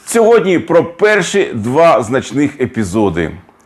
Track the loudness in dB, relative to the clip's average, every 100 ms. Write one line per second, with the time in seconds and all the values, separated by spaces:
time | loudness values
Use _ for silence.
0 | -4 0 4 4 2 -2 2 0 0 0
1 | 0 2 0 -2 -2 -4 -2 2 4 4
2 | 0 -4 -4 -4 -4 -2 -6 -4 -4 0
3 | 0 0 -6 -8 _ _